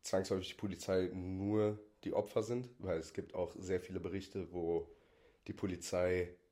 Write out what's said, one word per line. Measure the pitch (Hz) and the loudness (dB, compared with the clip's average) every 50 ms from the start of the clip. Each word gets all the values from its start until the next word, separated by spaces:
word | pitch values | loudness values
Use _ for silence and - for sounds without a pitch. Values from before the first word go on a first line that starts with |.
| _ | _
zwangsläufig | - - 95 95 - 101 95 92 - | 2 2 2 2 4 0 0 0 -4
die | - | -8
Polizei | - - 104 92 85 - - 95 92 92 90 90 | -4 -4 -4 -4 -4 0 2 4 4 4 2 0
nur | 95 90 92 95 95 98 101 104 107 107 104 107 104 - - _ _ - | -4 -4 -2 -2 0 2 2 4 6 6 4 4 0 -6 -18 _ _ -6
die | - - | 0 0
Opfer | - 104 - - 120 110 | 0 0 2 0 0 0
sind, | - 120 123 127 123 - _ | 2 -2 -2 -2 -6 -12 _
weil | - 95 87 80 | -2 -2 -2 -2
es | 80 - - | -2 -4 -6
gibt | - - - - | -8 -8 -6 -2
auch | - 90 85 - - | -2 -2 -2 -4 -8
sehr | 90 90 95 90 | -2 0 0 0
viele | - - 92 92 | 0 -2 -6 -4
Berichte, | 85 - 98 98 98 - - 98 92 82 87 | -4 -2 -4 -4 -6 -6 -6 -6 -6 -4 -4
wo | 87 85 82 85 82 - - - - - _ _ _ - - _ _ _ - | -2 0 2 2 2 0 -2 -12 -20 -20 _ _ _ -20 -20 _ _ _ -10
die | 98 | -8
Polizei | - - 95 90 85 - - - 90 90 90 92 92 90 87 - - _ _ | -4 -2 -2 -2 -4 -6 -2 2 2 4 4 4 2 2 -2 -4 -16 _ _